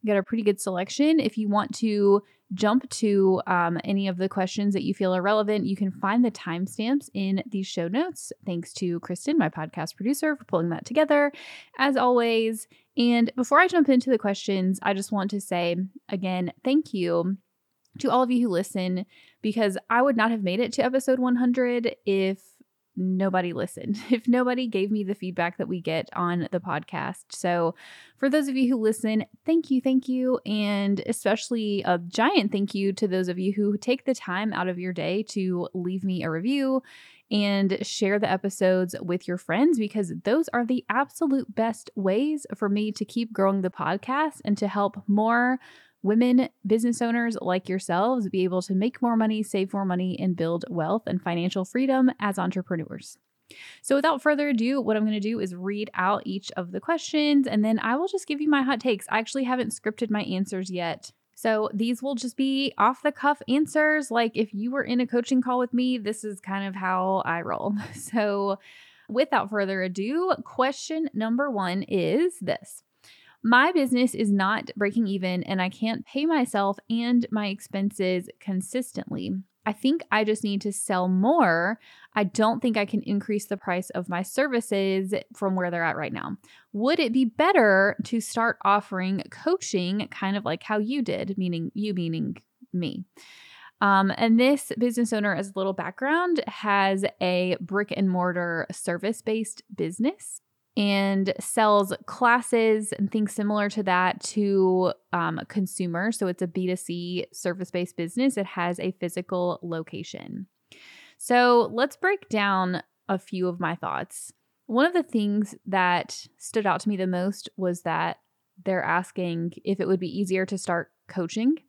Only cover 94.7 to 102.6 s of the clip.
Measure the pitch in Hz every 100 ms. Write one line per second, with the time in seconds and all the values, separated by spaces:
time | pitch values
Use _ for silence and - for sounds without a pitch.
94.7 | - 240 233 233 220 208 190 196 196 196
95.7 | 190 175 - 269 330 359 320 - - 214
96.7 | 202 196 196 196 - 185 180 180 180 170
97.7 | 196 208 - 196 180 180 175 175 165 -
98.7 | - - 175 196 226 - 220 220 - _
99.7 | 190 160 185 247 392 - - _ _ _
100.7 | - 202 196 196 196 190 - - - 214
101.7 | 208 190 - - - 240 240 233 233